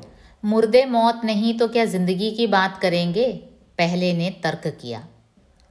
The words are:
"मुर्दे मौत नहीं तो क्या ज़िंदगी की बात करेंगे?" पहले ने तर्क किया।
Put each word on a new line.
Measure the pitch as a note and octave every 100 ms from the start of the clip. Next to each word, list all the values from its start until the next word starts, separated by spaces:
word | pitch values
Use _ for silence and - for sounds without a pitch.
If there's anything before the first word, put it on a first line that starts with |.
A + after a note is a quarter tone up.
| - - - - G#3+
"मुर्दे | A3 A3+ B3 C4
मौत | A#3 A3+ A#3 A3
नहीं | G#3 A3+ A3+
तो | A3+
क्या | A#3 G#3+
ज़िंदगी | F3+ F3+ F#3 G#3+
की | A3 A#3
बात | G3 F#3+ F#3
करेंगे?" | F#3 F3+ F3 F#3 B3 F3+ - - _ -
पहले | E3+ F3+ F3+
ने | E3+ F3
तर्क | F#3+ D#3+ E3 D#3
किया। | - B2 A2+ D#3 _ _ _ _ _ _